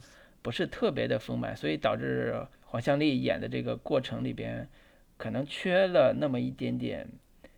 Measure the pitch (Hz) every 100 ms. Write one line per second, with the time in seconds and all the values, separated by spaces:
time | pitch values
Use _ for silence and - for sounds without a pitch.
0 | - - - _ - 120 - - 226 131
1 | 117 123 - 123 117 110 147 156 - 113
2 | 131 127 120 117 117 - - 117 120 143
3 | 151 131 127 92 110 127 120 120 - 139
4 | 127 117 123 117 113 117 120 - - _
5 | _ - 113 - - - 190 180 190 175
6 | 143 160 147 123 123 135 123 123 123 98
7 | - - _ _ -